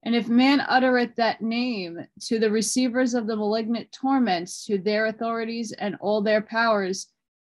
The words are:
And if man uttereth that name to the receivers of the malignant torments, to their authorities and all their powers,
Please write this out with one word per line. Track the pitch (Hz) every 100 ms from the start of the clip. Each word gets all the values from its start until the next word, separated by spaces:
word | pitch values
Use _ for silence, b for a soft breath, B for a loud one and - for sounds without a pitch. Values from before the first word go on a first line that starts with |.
And | -
if | 233 202
man | 233 262 277
uttereth | - 262 247 247 240 233
that | 226 -
name | 220 233 247 220 175 170 185 -
to | - 226
the | 220
receivers | 214 202 254 254 233 254
of | 240 214
the |
malignant | 220 208 220 220 233 -
torments, | - 269 269 233 180 175 - -
to | 202
their | 185 208 220
authorities | 220 226 226 226 233 220
and | - 202 165
all | 190 214
their | 214 214
powers, | 214 226 233 208 185 190 - _ _ _